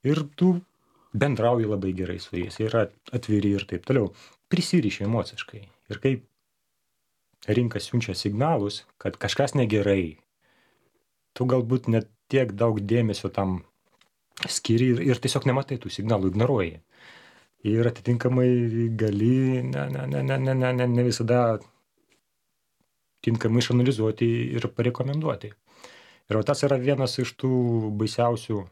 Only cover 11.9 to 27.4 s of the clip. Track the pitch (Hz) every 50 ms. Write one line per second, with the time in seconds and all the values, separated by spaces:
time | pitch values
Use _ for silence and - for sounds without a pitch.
11.9 | 113 113 110 - _ _ _ _ 131 135 127 113 98 101 117 117 107 107 101 101
12.9 | 113 120 113 107 98 - - 95 - - 98 95 92 87 - _ _ _ _ _
13.9 | _ _ _ _ _ _ _ _ _ - - - - - - - 113 117 127 127
14.9 | 120 127 143 139 123 - - 127 - 139 - 139 123 135 135 - 135 117 - 98
15.9 | - - 101 110 117 98 95 95 90 107 117 127 135 110 90 82 80 80 _ _
16.9 | _ _ - - - - - - - - _ _ _ _ - 104 107 113 117 120
17.9 | 117 - - - 120 117 - 127 127 127 127 127 123 123 120 117 113 117 117 113
18.9 | 113 107 110 107 104 101 107 117 127 131 131 131 131 127 127 131 131 139 139 139
19.9 | 139 135 135 135 139 139 135 135 135 131 131 135 131 131 127 127 127 123 127 123
20.9 | 120 120 123 123 - - 120 110 120 123 120 117 110 104 - _ _ _ _ _
21.9 | _ _ _ _ _ _ _ _ _ _ _ _ _ _ _ _ _ _ _ _
22.9 | _ _ _ _ _ _ - 117 117 110 - 113 110 123 123 - 127 123 123 127
23.9 | 131 107 110 110 110 - 117 117 117 120 123 123 117 117 - - - - 120 123
24.9 | 123 - 127 135 143 156 156 151 - - - 107 - _ _ _ _ - - -
25.9 | - - - - - _ _ _ 107 110 107 - 143 - - 139 139 127 123 139
26.9 | 139 131 135 120 - - 127 - - -